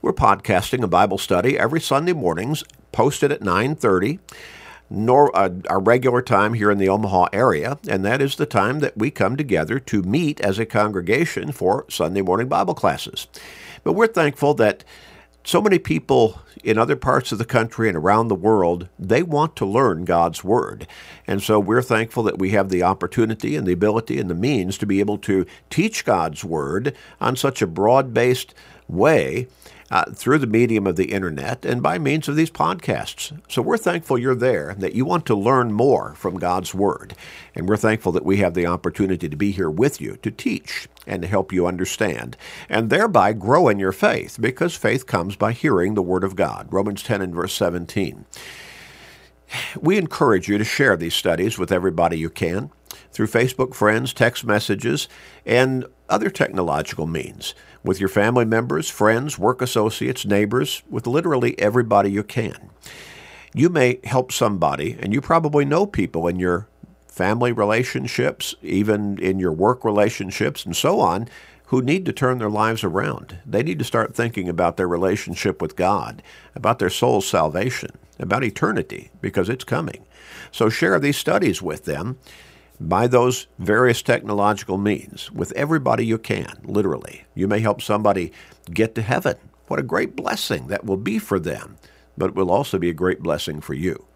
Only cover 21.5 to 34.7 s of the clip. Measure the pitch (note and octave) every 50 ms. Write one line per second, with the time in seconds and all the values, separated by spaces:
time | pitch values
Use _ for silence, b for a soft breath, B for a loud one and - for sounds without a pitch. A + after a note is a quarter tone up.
21.5 | A2 G#2+ G#2 F#2 G#2+ A#2+ B2 - A#2 A2 A2+ A2 - - A2+ G2+ - - F#2+ F#2
22.5 | G#2 G#2 G2 F#2+ F#2 F2 F2+ F2+ F#2+ - F2+ F2 - - A2+ A2 A2+ - - -
23.5 | D3+ D3+ C3 F#2 F2+ E2+ G2+ G#2 G#2+ A2+ A2+ - - C#3 B2 F2+ F2 E2+ G2 C3+
24.5 | D3+ A#2 F2+ F#2 G2 - - G#2 G2 G2 G2+ G2+ G#2 G2+ - - G2+ F#2+ F2 B
25.5 | B B B B - - F3+ A3 G#3+ - - - A2 F2+ E2 D#2 D2+ C#2+ - F2+
26.5 | E2 D#2 C#2+ C#2 D#2+ G2 B2 C#3+ C3 B B B B B G#2 A2+ B2+ B2+ - C#3
27.5 | C3+ - A2 F#2 E2 E2 G2 G#2+ B2 C3+ C#3 C3 A2+ A#2+ A#2+ B2 B2+ B2+ - -
28.5 | - B B B B B B B E2+ F2 G#2 D3 D#3+ A#2+ D#2 C2 D2+ F2+ B2+ B2
29.5 | B B B B B B B B - G2 E2 - - - - - C#3 D#3 C3+ A#2+
30.5 | G#2+ A2+ A#2+ A#2 A#2 G#2+ G2 G2 F2 E2 F#2 - - G2 F#2+ F2+ D#2 C#2+ C2+ F2
31.5 | B2+ B2 - - B2 B2 - D#3 E3 F3+ D#3+ C3+ C#3+ D#3+ D3+ - C#3+ D3+ E3 D#3+
32.5 | - - D3 D#3+ F#3 F3 - - G#2 - - - - - - - D3 D#3 - _
33.5 | - - B2 - A3 A3 A3+ F#3 F3 E3+ E3 - C#3 A#2+ A#2+ C3 C3 B2 A#2 C3
34.5 | A#2+ F2 D2 C#2+